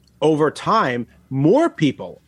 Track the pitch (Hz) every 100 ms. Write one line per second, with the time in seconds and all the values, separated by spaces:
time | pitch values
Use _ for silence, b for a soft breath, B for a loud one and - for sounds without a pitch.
0 | b _ 151 156 151 - - 214 165 123
1 | 117 b _ 131 147 247 330 - 151 -
2 | 92 -